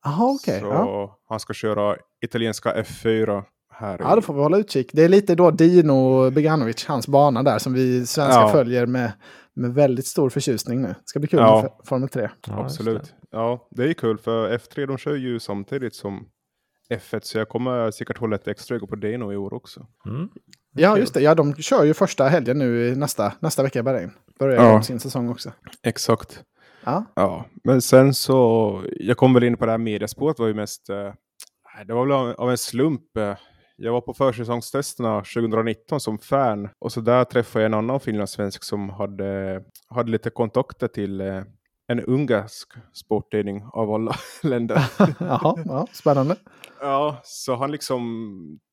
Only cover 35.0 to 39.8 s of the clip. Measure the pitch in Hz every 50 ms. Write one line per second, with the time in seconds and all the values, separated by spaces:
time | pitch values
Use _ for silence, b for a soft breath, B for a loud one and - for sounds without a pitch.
35 | 123 113 110 104 98 - - 117 117 113 110 110 113 117 110 - _ _ - 147
36 | - - 107 107 - - - 139 135 123 107 101 101 104 _ _ - - - 123
37 | 113 117 120 127 123 120 - 127 117 - - 120 110 110 110 107 107 117 131 139
38 | - - 110 104 104 98 - - 104 98 98 - - - - 104 101 98 98 98
39 | 104 101 101 98 98 98 98 98 95 95 95 95 95 _ _ -